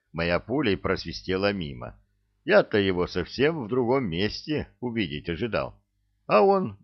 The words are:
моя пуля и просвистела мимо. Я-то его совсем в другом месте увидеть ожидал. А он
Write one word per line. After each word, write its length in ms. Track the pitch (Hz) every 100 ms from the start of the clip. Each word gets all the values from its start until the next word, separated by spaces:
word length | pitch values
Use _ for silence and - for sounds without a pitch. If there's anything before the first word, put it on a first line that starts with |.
| _
моя 260 | 76 85 87
пуля 320 | - 135 127
и 40 | 95
просвистела 760 | 90 90 - 80 - 95 101
мимо. 480 | 101 76 62 58 - _ _ _ _ -
Я-то 320 | 202 - 107
его 280 | 98 87 85
совсем 560 | 90 82 - 143 165
в 60 | 107
другом 400 | 123 117 135 110
месте 600 | 82 104 - - 147 87 -
увидеть 480 | 123 113 90 71 85
ожидал. 500 | 82 117 85 64 - _ _ _ _ -
А 140 | 202
он 380 | 196 196 135 101